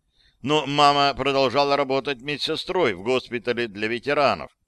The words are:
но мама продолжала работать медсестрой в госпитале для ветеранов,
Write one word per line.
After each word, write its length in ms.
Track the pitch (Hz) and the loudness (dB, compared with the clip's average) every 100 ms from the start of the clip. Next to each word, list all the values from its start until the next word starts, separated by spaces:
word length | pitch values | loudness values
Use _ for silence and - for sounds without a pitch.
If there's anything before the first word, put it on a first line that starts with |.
| _ _ _ _ | _ _ _ _
но 240 | - 151 135 | -2 0 0
мама 480 | 147 143 143 139 123 | 4 4 6 2 0
продолжала 600 | 135 135 135 123 143 139 | 0 2 2 2 2 2
работать 420 | 135 135 143 131 | 0 -2 -2 -6
медсестрой 760 | 139 143 - 156 - 180 143 | -6 -6 -4 -6 -4 0 0
в 100 | 90 | 0
госпитале 640 | 104 127 - 117 110 117 120 | 0 -2 -2 -8 -4 -4 -4
для 180 | 98 110 | -4 -4
ветеранов, 640 | 120 135 147 131 92 69 _ | -4 -2 0 0 -2 -8 _